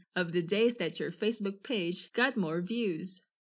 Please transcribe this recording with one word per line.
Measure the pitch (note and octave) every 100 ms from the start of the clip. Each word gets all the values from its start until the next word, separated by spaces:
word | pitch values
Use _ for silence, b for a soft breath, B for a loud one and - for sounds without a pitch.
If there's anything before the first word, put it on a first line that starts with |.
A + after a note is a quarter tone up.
| _ F#3
of | E3+
the | F3
days | E3 G3+ A#3 -
that | E3 -
your | D3
Facebook | - A3 A#3+ G3 G3
page | - A3 E3+ F#3 -
got | - C4 A#3
more | D#3+ E3
views. | F3+ A#3 G#3 D#3 F#3 - - _ _